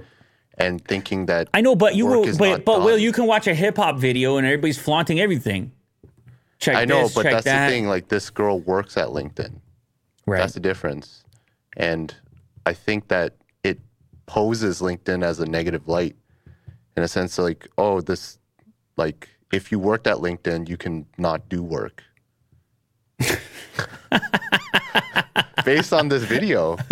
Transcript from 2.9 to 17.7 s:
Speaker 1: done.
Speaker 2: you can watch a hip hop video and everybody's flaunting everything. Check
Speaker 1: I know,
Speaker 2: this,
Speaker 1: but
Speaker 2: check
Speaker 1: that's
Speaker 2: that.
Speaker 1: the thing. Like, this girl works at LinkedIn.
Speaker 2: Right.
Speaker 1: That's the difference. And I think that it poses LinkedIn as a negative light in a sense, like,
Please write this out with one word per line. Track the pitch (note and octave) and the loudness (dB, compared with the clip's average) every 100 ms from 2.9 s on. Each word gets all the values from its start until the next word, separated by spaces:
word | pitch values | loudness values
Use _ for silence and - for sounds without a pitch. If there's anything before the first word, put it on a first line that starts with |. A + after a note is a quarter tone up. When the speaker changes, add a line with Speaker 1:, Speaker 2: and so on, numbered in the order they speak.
| A3 | 4
Speaker 1:
done. | |
Speaker 2:
you | A3+ | 2
can | A3+ A3+ | 2 2
watch | G#3+ G3+ | 2 2
a | D#3+ | 0
hip | G3+ G#3 | 0 0
hop | E3+ C3+ | 0 0
video | B2+ B2+ C3 C#3 | 0 2 2 2
and | C3+ | 2
everybody's | C#3+ D#3 C3 | 2 0 -2
flaunting | - D3+ E3+ E3 | 0 0 0 0
everything. | G#3 D3 A2 G2 B2+ - _ _ - _ - - _ - | 0 0 -2 -4 -6 -14 _ _ -20 _ -20 -20 _ -2
Check | D#3 A#2 | 2 2
Speaker 1:
I | |
know, | A#2+ C#3 | 4 4
Speaker 2:
this, | A#2+ A2+ | 4 2
Speaker 1:
but | |
Speaker 2:
check | C#3+ | 2
Speaker 1:
that's | A2+ C3 | 2 2
Speaker 2:
that. | C#3 C#3 | 2 2
Speaker 1:
the | |
thing. | B2 G#2 | 2 0
Like, | F#2 - | -2 -2
this | G#2 - | -4 -4
girl | - G#2 F#2+ | -2 0 0
works | E2+ F#2+ G2+ - | 0 -2 -2 -4
at | B1 | -2
LinkedIn. | D2 C#2+ - - - - _ _ _ _ _ - | -4 -8 -8 -10 -12 -20 _ _ _ _ _ -2
Speaker 2:
Right. | F#2 | 0
Speaker 1:
That's | F#2+ | -2
the | F2+ | -2
difference. | F#2 F2 D2+ C#2+ - - _ _ _ _ - - | -4 -2 -6 -8 -12 -20 _ _ _ _ -14 -4
And | E2+ E2 D#2 - _ - _ - F2 | -2 -2 -6 -14 _ -20 _ -6 -4
I | |
think | F2 - G#2+ - | -2 -2 -2 -2
that | F#2 D#2+ - _ _ | -2 -2 -6 _ _
it | F#2+ - - _ _ - - | -4 -4 -10 _ _ -20 -6
poses | G#2+ G#2+ A2+ G#2 E2+ | 0 0 0 -2 -2
LinkedIn | F2+ F2+ - F2+ | -4 -4 -4 -2
as | F2 D#2+ | -2 -2
a | D#2+ | -4
negative | E2 E2+ D#2+ D#2 | -2 -2 -4 -2
light | E2+ F2+ - _ _ - - - - _ - | -2 -2 -6 _ _ -20 -20 -20 -20 _ -4
in | |
a | E2+ | -2
sense, | F#2+ F2+ - | -2 -4 -2
like, | F2 E2 - | -2 -2 -8